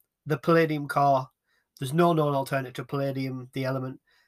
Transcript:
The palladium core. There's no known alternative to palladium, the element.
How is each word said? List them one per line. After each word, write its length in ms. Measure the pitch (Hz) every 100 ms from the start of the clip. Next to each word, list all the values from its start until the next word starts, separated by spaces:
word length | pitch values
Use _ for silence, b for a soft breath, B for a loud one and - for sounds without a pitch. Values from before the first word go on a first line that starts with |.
| _ _ -
The 120 | 147
palladium 500 | - 165 160 151 143
core. 400 | - 143 135 131 _ _ _ _ -
There's 140 | 131
no 200 | 156 175
known 220 | 165 147 139
alternative 380 | 135 135 131
to 100 | 127
palladium, 680 | 131 143 139 135 135 131 123
the 120 | 135 131
element. 340 | 131 127 131 _ _